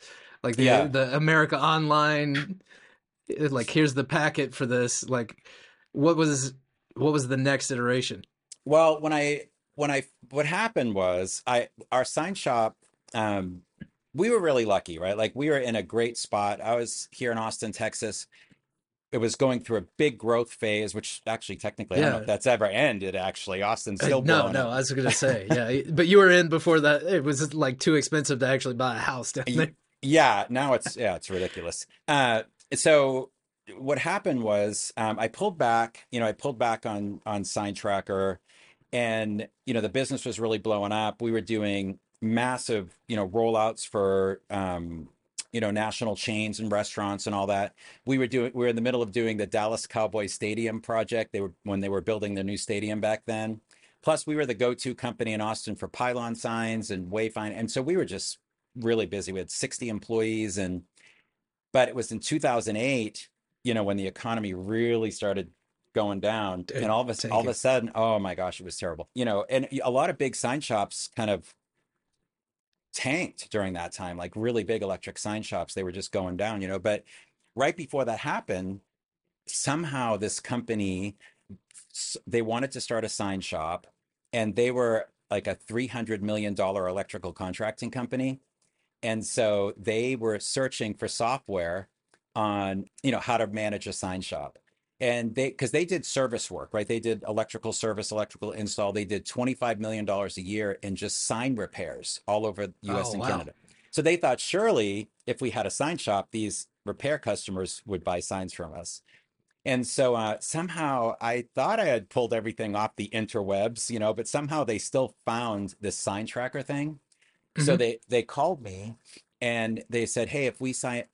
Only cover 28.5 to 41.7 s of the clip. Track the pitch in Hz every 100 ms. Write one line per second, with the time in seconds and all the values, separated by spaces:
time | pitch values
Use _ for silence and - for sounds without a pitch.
28.5 | 131 131 120 127 110 - 127 113 - 127
29.5 | 131 156 - _ _ 139 160 135 101 101
30.5 | 127 139 120 - - 107 87 - 92 90
31.5 | 90 85 - - _ - 143 123 113 -
32.5 | _ - 139 165 147 135 131 - _ _
33.5 | _ - 98 135 147 123 202 196 127 107
34.5 | 104 104 101 - - 110 113 113 - 202
35.5 | 165 123 117 113 - - 120 113 104 143
36.5 | 117 117 113 117 104 101 98 110 101 95
37.5 | 110 101 95 107 98 - 98 95 92 _
38.5 | - - _ - 120 117 110 107 104 107
39.5 | _ - 117 104 127 131 135 127 104 113
40.5 | 107 110 104 101 107 107 - 117 113 98
41.5 | 110 104